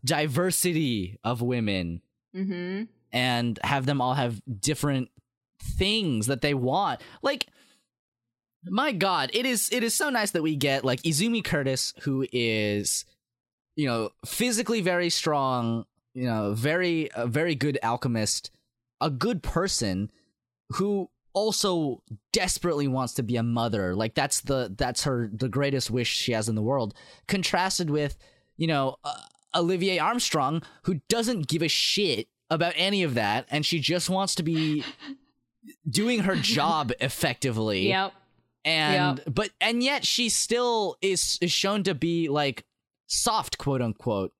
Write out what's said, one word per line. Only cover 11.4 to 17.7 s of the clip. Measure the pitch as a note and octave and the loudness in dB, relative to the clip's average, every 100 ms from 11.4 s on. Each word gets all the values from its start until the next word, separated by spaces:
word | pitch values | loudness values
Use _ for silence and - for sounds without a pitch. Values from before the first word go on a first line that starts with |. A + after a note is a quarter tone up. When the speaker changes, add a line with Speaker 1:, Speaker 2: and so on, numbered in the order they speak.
Speaker 1:
Curtis, | - D#3 C3+ C3 - - | 0 -2 0 -2 -4 -6
who | - C3+ C3+ | -2 -2 0
is, | B2 A#2 A2 G#2 G#2 G2+ - - _ _ _ _ _ _ - | 0 2 2 2 0 -2 -4 -6 _ _ _ _ _ _ -4
you | C#3+ | -2
know, | A#2 G#2+ _ - | 0 -4 _ -10
physically | - B3 A3+ G3+ A#3 | -2 0 0 0 0
very | F3+ F3+ F3 | 2 0 0
strong, | - - D3 C3+ B2+ A#2 A#2 - _ _ B2+ | 0 0 0 0 0 0 -2 -6 _ _ -6
you | B2+ | -2
know, | A2+ G#2 G#2+ | 0 0 0
very, | C3 E3 F3+ E3 D3+ - | 0 0 0 0 -2 -4
a | A#2+ | -2
very | A#2+ E3+ | 0 0
good | C#3+ D3 | 0 0